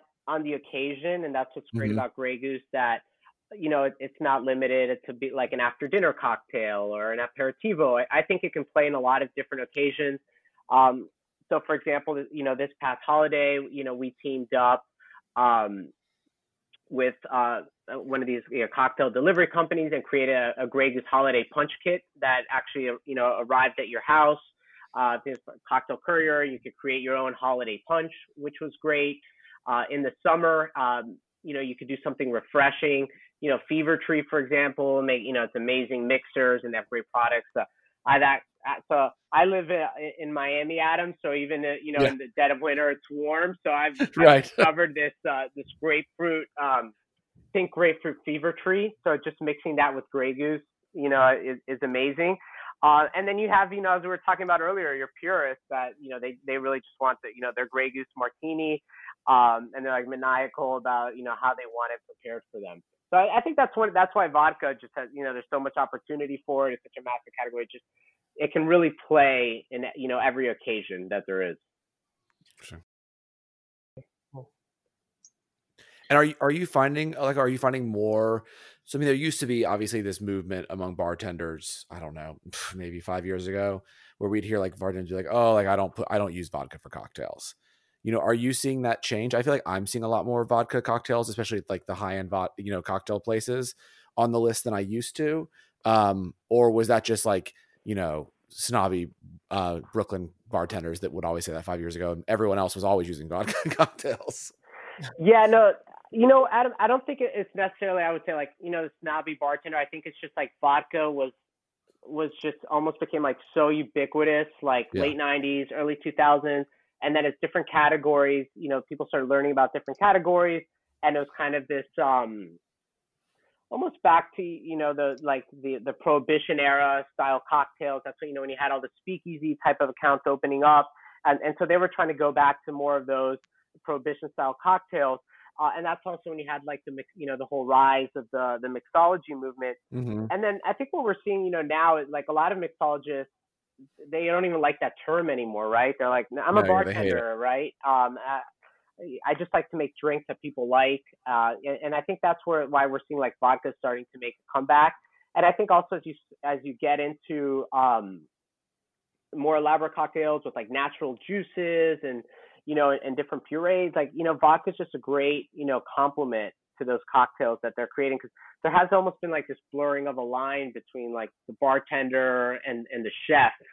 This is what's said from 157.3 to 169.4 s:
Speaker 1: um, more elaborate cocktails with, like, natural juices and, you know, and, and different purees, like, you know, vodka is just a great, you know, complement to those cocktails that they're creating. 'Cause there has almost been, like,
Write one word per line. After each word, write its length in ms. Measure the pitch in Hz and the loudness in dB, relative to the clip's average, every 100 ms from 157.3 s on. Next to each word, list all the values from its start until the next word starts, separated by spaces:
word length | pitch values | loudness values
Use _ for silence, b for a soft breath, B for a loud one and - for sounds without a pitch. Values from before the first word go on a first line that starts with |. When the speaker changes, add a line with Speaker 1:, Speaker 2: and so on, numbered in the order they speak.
| 151 143 135 - | -6 -2 -4 -2
Speaker 1:
um, 500 | 131 131 113 101 90 76 _ _ _ _ _ _ _ _ _ _ 156 | 2 4 2 -2 -14 -20 _ _ _ _ _ _ _ _ _ _ -4
more 220 | 147 156 | 0 2
elaborate 360 | 151 156 156 | 4 2 0
cocktails 480 | - 151 160 151 151 | -4 -4 -2 0 -2
with, 120 | 139 120 | -4 -10
like, 160 | 110 | -6
natural 440 | 135 143 - 147 120 - | -4 -4 -4 -8 -8 -8
juices 720 | 202 180 - 170 165 160 151 | -8 -6 -6 -2 2 2 0
and, 220 | 139 123 - b b b - | -6 -10 -12 b b b -4
you 80 | |
know, 160 | 151 143 | 2 2
and, 100 | 139 | 2
and 120 | 135 131 | -2 -6
different 280 | 143 143 - | -6 -8 -8
purees, 460 | 151 175 185 175 156 | -4 0 2 0 -2
like, 140 | 143 165 | -4 -2
you 80 | |
know, 100 | 165 | -2
vodka 380 | 151 156 160 190 | 4 6 4 2
is 40 | 180 | -8
just 180 | 165 139 | -10 -10
a 40 | |
great, 500 | 127 143 139 147 - | -4 0 0 -2 -6
you 140 | - 143 | -8 -4
know, 140 | 127 - - | -4 -4 -2
complement 560 | 143 143 131 113 104 - _ - | 0 -2 -4 -4 -6 -10 _ -8
to 60 | 123 | -4
those 140 | 120 - | -4 2
cocktails 480 | 131 123 - 123 117 | 2 2 2 -2 -2
that 100 | 117 113 | -4 -6
they're 120 | 120 | -6
creating. 320 | - 139 131 | -2 -2 -2
'Cause 100 | 123 B B B | -8 B B B
there 100 | 160 | 2
has 160 | 175 180 | 4 4
almost 280 | 190 185 175 | 4 2 -4
been, 100 | 170 | -4
like, 160 | 156 | -4